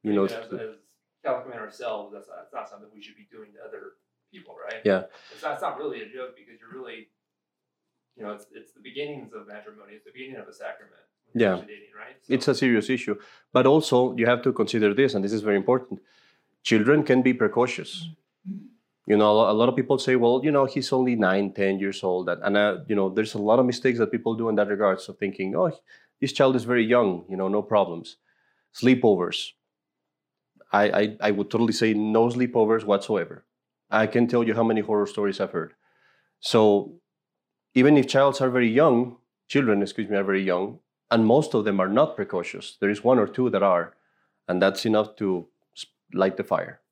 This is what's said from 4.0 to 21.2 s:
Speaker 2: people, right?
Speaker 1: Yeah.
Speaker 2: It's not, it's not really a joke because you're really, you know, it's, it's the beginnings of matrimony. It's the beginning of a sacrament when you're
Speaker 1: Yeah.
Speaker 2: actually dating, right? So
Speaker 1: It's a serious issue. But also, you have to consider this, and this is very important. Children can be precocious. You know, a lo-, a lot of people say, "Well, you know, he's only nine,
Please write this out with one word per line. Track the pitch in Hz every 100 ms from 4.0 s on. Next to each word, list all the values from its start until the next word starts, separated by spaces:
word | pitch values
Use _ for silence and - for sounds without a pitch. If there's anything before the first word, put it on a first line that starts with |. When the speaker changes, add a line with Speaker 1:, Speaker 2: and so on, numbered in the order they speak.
| _ _ _
Speaker 2:
people, | 185 - -
right? | - 110 208
Speaker 1:
Yeah. | 190 - - -
Speaker 2:
It's | -
not, | -
it's | -
not | - -
really | 151 117
a | 107
joke | 127 127 -
because | _ 113
you're | 117 131
really, | 120 113 - _ _ _ _ _ _ _ _ _ _ _
you |
know, | 104
it's, | 101 -
it's | - -
the | _
beginnings | 120 139 147 139 113
of | 110 101
matrimony. | 104 107 107 98
It's | 107 -
the |
beginning | 123 131 120
of | -
a |
sacrament | - - - - _ _ _ _
when | 117
you're | 107
Speaker 1:
Yeah. | 87
Speaker 2:
actually | -
dating, | - - -
right? | - -
So | _
Speaker 1:
It's | 131 143
a | 127
serious | 131 113 101
issue. | 131 - 104 - - _
But | 123 131
also, | 156 156 123 127 120
you | 117
have | 120
to | 127
consider | 120 107 113 107
this, | 101 135
and | 101
this | 101
is | 110
very | 104 101
important. | 95 127 127 - _ _ _ _ _ _
Children | - 113 110 151
can | 147 131
be | 127
precocious. | 123 107 117 123 - - 185 165 160 _ _ 190 202 - _ _ _ -
You | 104
know, | 107
a |
lo-, | 107 101
a | 107
lot | 120
of | 123
people | 123 135
say, | - 127
"Well, | 117 127
you | 147
know, | 143 135
he's | 139 127
only | 131 127
nine, | 117